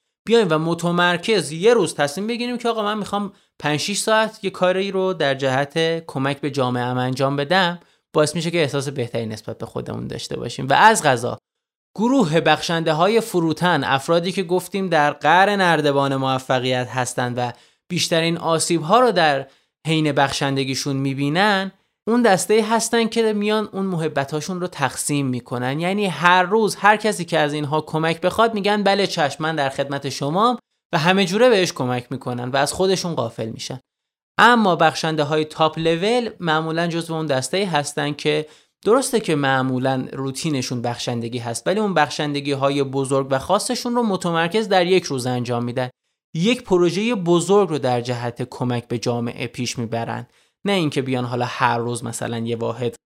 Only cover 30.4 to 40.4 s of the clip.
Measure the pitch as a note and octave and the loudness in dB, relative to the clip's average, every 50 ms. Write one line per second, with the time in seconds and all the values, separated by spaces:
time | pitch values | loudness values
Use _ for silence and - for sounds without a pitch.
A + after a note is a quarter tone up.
30.4 | G#3+ B3 B3 A3+ _ _ _ _ _ _ - D#3+ D3 F3+ F#3+ F#3+ G3 E3 F#3 A3 | 2 2 2 -2 _ _ _ _ _ _ -2 0 2 4 4 4 2 2 2 4
31.4 | B3 B3+ A3+ F#3+ F3+ - - - C3 B2 B2 B2 - - C3+ B2+ - C3 A#2+ B2 | 4 6 6 4 2 2 0 -2 -2 -2 -2 -4 -4 -6 -10 -8 -6 -6 -6 -6
32.4 | B2 B2+ C3 C#3 C#3 C#3+ - - F#3 F#3+ F#3+ F3 - F3 D#3+ - A#2+ A2+ - - | -4 -2 0 0 0 0 0 0 0 2 2 0 -2 -2 -4 -4 -4 -4 -6 -6
33.4 | A2+ A2 - C3+ - - C3+ B2+ - _ _ _ _ _ _ _ _ _ _ - | -8 -8 -8 -10 -10 -10 -12 -12 -14 _ _ _ _ _ _ _ _ _ _ 6
34.4 | G3+ A#3 B3 A#3 G#3+ F#3+ E3+ D3+ E3+ D#3 D#3 - - D#3+ D#3+ D3+ C#3+ C#3 D#3 D#3 | 6 6 6 6 4 4 4 6 4 4 4 2 -2 -2 0 0 0 2 0 0
35.4 | D#3 D#3 - - D#3+ D#3 D#3 E3 D#3+ E3 E3 E3 F#3 G#3+ A#3+ B3 A#3 G#3+ - - | 0 -2 0 2 2 2 2 0 0 0 0 0 0 0 0 0 -2 -4 -6 -4
36.4 | F3+ E3 D#3 D#3+ D#3+ D#3+ D#3+ E3 F3 F3 E3 E3+ E3 E3 E3 D#3+ D#3 D3 C3+ C3 | -2 0 0 0 0 -2 -2 -2 -2 -2 -2 -4 -4 -4 -4 -4 -2 0 0 -2
37.4 | C3 - - F#3+ G#3 F#3 D#3+ D3 C#3+ - - D3+ C#3+ D3 D3 - - D3+ D3 D3+ | -2 -2 -2 -2 0 0 0 0 0 -2 -4 -4 -4 -4 -4 -4 -2 -2 0 -2
38.4 | D3+ - - _ _ _ _ _ - F#3+ A3+ C4+ B3+ - A#3 A3 - E3 D#3+ C#3+ | -2 -6 -12 _ _ _ _ _ 0 2 2 2 2 0 -2 -2 0 0 0 0
39.4 | C#3+ C3+ C3+ C3 C3 C3 B2+ B2+ C3 C3+ C3 C3 B2+ - - C3+ C3+ C#3 C3+ - | 2 2 2 2 2 0 -2 0 0 0 0 -2 -4 -6 -8 -8 -8 -8 -6 -6